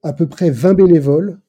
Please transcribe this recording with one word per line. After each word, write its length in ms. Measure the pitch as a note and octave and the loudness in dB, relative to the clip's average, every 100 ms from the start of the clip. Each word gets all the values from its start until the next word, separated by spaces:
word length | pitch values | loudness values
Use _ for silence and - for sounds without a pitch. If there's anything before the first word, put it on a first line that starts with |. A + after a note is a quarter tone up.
à 100 | D#3 | -12
peu 160 | C#3 D3 | -6 -6
près 220 | - E3+ | -2 -4
vingt 240 | A#2 E3+ | 0 0
bénévoles, 640 | G3 F#3 D#3+ C#3 D3+ G3+ - | 2 4 4 2 -2 -4 -10